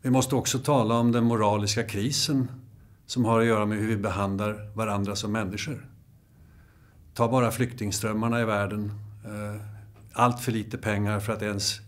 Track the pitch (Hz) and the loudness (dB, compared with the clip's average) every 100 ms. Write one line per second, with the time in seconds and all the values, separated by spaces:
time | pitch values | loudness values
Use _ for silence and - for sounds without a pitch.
0 | 131 131 127 135 - 131 - 139 110 117 | 4 2 4 0 0 -2 2 2 4 4
1 | 120 117 117 117 104 107 104 117 110 98 | 4 4 4 4 4 2 0 -2 -2 -2
2 | 113 143 - 139 123 - - - - - | -2 0 0 0 0 -6 -18 -20 -20 -20
3 | - 127 113 113 117 110 104 107 107 107 | -8 0 4 4 6 4 2 0 0 0
4 | 101 92 98 98 104 104 - 107 110 101 | 0 0 -2 0 -2 -4 -10 -4 -2 -2
5 | 98 101 107 110 101 104 - 135 - - | -2 -4 -2 -2 -2 -4 -6 -8 -12 -20
6 | - - _ - - - - - - - | -20 -20 _ -20 -20 -20 -20 -20 -20 -20
7 | - - 117 127 120 110 120 - 104 98 | -18 0 2 4 2 2 -4 -2 -4 -2
8 | 110 107 117 117 113 104 101 104 104 104 | -2 -2 0 0 0 0 0 -2 -6 -8
9 | - - 107 104 104 104 - - - - | -14 -16 -12 -10 -8 -10 -12 -16 -20 -20
10 | - - 123 120 - 113 104 - 113 104 | -12 2 2 2 -2 -4 -4 -4 -2 0
11 | 101 104 104 110 107 101 101 - | 0 -2 -2 -4 -2 -2 -4 -6